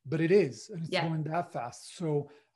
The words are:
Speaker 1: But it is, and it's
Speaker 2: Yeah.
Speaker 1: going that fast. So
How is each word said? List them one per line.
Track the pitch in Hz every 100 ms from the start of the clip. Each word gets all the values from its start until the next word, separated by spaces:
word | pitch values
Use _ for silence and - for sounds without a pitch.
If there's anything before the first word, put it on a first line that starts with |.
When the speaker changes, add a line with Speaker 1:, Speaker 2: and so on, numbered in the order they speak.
| 131
Speaker 1:
But | 151
it | 160
is, | 202 151 113 -
and | 185
it's | 160
Speaker 2:
Yeah. | 180 165
Speaker 1:
going | 160
that | 151 165 170
fast. | 143 120 - - -
So | 165 147 143 - _